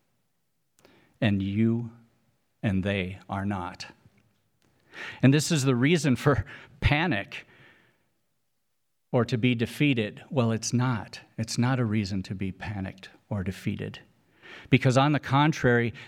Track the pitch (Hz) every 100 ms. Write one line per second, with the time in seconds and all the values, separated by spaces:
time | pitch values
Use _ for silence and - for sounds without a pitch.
0 | _ _ _ _ _ _ _ _ _ _
1 | _ - 110 101 98 101 113 117 117 -
2 | _ _ _ _ _ - 113 95 98 101
3 | 92 98 - 98 101 98 90 92 - -
4 | _ _ _ _ _ _ _ _ _ -
5 | - - 135 147 - 165 135 120 139 170
6 | 143 120 151 135 - - - - - 147
7 | 175 101 98 - - - - _ _ _
8 | _ _ _ _ _ _ _ _ _ _
9 | - 131 113 123 123 120 113 - 147 120
10 | 107 - - 143 113 110 - 120 127 113
11 | - - - - 113 - 123 131 117 110
12 | 95 98 92 98 95 - - 104 95 -
13 | - _ - 104 92 95 107 98 101 -
14 | - _ _ _ - - - 131 135 127
15 | 143 143 - 135 151 151 127 120 117 -